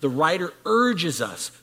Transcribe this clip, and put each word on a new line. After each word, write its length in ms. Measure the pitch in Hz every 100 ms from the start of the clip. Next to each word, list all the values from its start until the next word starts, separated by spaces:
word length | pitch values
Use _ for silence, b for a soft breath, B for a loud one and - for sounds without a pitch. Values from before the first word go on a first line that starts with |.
the 80 | 139
writer 420 | 127 160 180 175 - 220
urges 560 | 226 247 196 170 117
us 300 | 107 87 - B